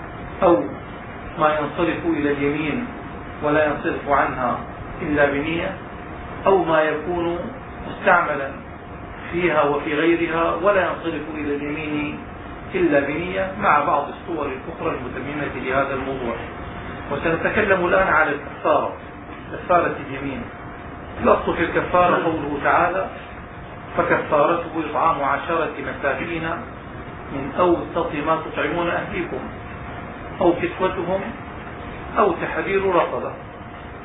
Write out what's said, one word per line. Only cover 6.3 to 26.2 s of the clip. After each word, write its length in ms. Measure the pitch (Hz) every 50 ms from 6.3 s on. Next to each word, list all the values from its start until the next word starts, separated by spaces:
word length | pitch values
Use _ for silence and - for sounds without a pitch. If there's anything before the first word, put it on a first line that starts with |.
| - - -
أو 180 | - 196 185 165
ما 180 | 165 160 156 156
يكون 560 | 156 151 151 147 180 175 175 170 170 175 175 196 - - - - - - - - -
مستعملا 600 | - - - 196 180 175 160 151 147 139 139 135 139 - - - - - - - - - - - - - - - 170
فيها 300 | 175 180 170 151 151 143
وفي 320 | 143 143 143 - 160 151
غيرها 600 | 151 165 170 170 165 170 160 160 170 170 170 165
ولا 260 | 160 175 202 202 190
ينصرف 420 | 175 160 151 - - 165 156 147 151 156 151
إلى 220 | 151 147 147 143
اليمين 600 | 143 147 147 147 151 156 151 151 147 147 147 151 - - - - - - - - - - - -
إلا 260 | 185 175 160 147 139
بنية، 520 | 139 143 151 160 175 185 185 190 190 190 190 208
مع 240 | 202 185 151 147 143
بعض 240 | 175 156 143 143 -
الصور 380 | - - - - 170 151 143
الأخرى 520 | 131 131 - - 170 160 - 165 160 139 135
المتممة 640 | 127 - - 131 131 139 147 147 143 - - 131 123
لهذا 280 | 131 131 139 135 135 139
الموضوع. 420 | 131 135 135 135 131 123 117 110 - - - - - - - - - - - - - - - 143
وسنتكلم 720 | 139 - 165 165 165 - 180 - 220 208 196 190 180 175
الآن 200 | 175 190 190 190
على 240 | 180 151 156 156 147
الكفارة، 600 | 143 147 - - - - - 170 151 131 117 - - - - - - - - - - - - - 139
كفارة 440 | - - - 180 170 147 147 - - 135 -
اليمين. 340 | 135 135 139 139 131 117 117 - - - - - - - - - - - - - - - -
الأصل 340 | 233 202 - - 190 160
في 80 | - 165
الكفارة 600 | 160 - 165 143 - - 180 180 175 175 175 170
قوله 340 | 170 160 151 147 143 147 139 -
تعالى: 420 | 147 139 156 175 180 175 190 190 - - - - - - - - - - - - - - - - - -
"فكفارته 920 | - 170 170 160 156 - - 160 147 147 160 170 165 - 156 151 165 156 147
إطعام 320 | 151 147 147 165 156 143 139
عشرة 480 | 135 139 139 - - 165 165 151 - - -
مساكين 680 | 135 135 120 - - 139 131 -